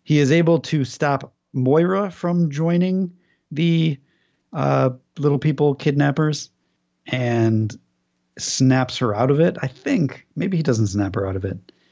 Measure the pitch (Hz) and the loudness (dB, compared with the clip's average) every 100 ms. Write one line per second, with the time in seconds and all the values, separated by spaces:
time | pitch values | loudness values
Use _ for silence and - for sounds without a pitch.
0 | - 151 139 160 165 165 - 160 131 - | -2 2 4 4 4 2 0 -2 -2 -2
1 | 151 135 - _ _ 135 127 151 175 190 | -2 -2 -4 _ _ -2 2 4 2 0
2 | 202 170 175 175 170 139 165 175 185 185 | -4 -4 -2 0 0 0 0 0 0 -2
3 | 185 - _ _ - 147 170 165 160 143 | -4 -8 _ _ -10 -2 0 2 0 -2
4 | _ _ _ _ _ 160 139 139 135 127 | _ _ _ _ _ -4 0 2 0 -2
5 | _ - 143 143 151 143 151 135 156 143 | _ -4 0 0 0 0 0 0 0 2
6 | 143 139 156 147 - _ _ _ _ _ | 2 2 0 -2 -8 _ _ _ _ _
7 | - 127 123 120 113 110 107 - _ _ | -8 -4 -2 2 2 2 -2 -6 _ _
8 | _ _ _ - - - 131 131 127 - | _ _ _ -12 -6 0 2 2 0 -2
9 | 123 104 131 143 170 175 135 - - 269 | -2 0 2 4 2 0 -6 -6 -4 0
10 | 147 - _ - 196 185 147 113 104 98 | -2 -4 _ -6 -4 -2 0 0 0 0
11 | 98 98 98 95 95 - - _ _ | -4 -4 -4 -4 -6 -8 -14 _ _